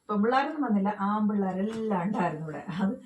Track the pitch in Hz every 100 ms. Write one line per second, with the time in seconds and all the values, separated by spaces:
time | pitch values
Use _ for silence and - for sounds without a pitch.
0 | - 208 220 262 311 311 254 202 196 208
1 | 196 214 208 208 190 185 208 226 220 190
2 | 175 240 170 151 156 147 - 165 190 254